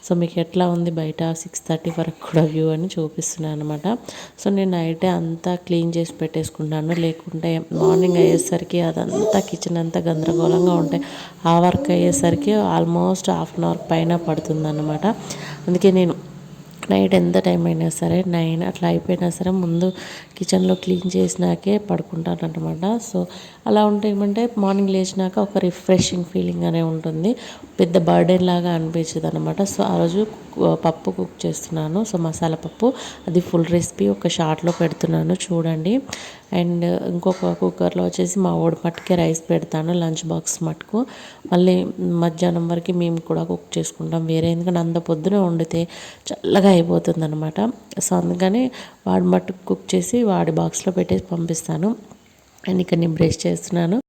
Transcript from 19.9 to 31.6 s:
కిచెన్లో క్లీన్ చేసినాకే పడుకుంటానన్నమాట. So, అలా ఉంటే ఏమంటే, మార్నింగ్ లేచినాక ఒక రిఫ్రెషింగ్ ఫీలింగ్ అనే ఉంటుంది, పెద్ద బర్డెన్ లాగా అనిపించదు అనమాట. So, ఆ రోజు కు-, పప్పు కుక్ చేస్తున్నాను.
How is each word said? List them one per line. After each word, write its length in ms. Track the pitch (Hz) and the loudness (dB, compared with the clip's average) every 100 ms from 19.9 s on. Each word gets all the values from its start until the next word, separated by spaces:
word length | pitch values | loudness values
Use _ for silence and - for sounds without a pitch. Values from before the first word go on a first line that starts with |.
| 180 - - - - | -2 -12 -16 -18 -10
కిచెన్లో 380 | 180 185 185 185 | 0 2 4 0
క్లీన్ 420 | - 185 180 185 | 0 -2 0 0
చేసినాకే 600 | 185 - 180 170 190 208 | 0 2 0 0 0 0
పడుకుంటానన్నమాట. 1040 | 208 175 - 165 165 170 165 165 160 160 185 233 | 0 -4 -2 -6 -4 -4 -4 -4 -6 -4 -2 -2
So, 240 | 220 185 180 - - - - | -4 -4 -6 -8 -18 -10 0
అలా 180 | 214 208 | 4 4
ఉంటే 240 | 208 214 | 2 0
ఏమంటే, 400 | 202 202 202 240 233 | 0 0 0 -2 0
మార్నింగ్ 320 | 196 196 196 | 2 2 2
లేచినాక 500 | 190 185 190 185 185 | 2 0 0 -2 0
ఒక 180 | 202 202 | 0 2
రిఫ్రెషింగ్ 680 | 185 175 - 185 180 185 | 0 -2 2 4 4 -2
ఫీలింగ్ 400 | 175 190 175 175 | -4 -2 -2 0
అనే 180 | 170 165 | 0 0
ఉంటుంది, 540 | 165 160 165 160 175 254 - - - - | 0 -2 -4 -2 -2 -2 -6 -18 -20 0
పెద్ద 180 | 185 175 | 2 4
బర్డెన్ 480 | 165 175 170 185 180 | 4 4 6 4 4
లాగా 260 | 175 175 | 2 0
అనిపించదు 560 | 170 160 165 160 160 160 | 0 -2 -2 -2 -4 -4
అనమాట. 340 | 160 156 160 | -2 -4 -2
So, 200 | 196 - | -2 0
ఆ 160 | 196 175 | 0 2
రోజు 300 | 170 180 214 - - | 2 2 -2 -4 -14
కు-, 220 | - 175 160 | 0 2 2
పప్పు 360 | 165 160 - | 0 0 -4
కుక్ 340 | 185 180 - 170 | -4 -6 -4 -4
చేస్తున్నాను. 580 | 156 | -4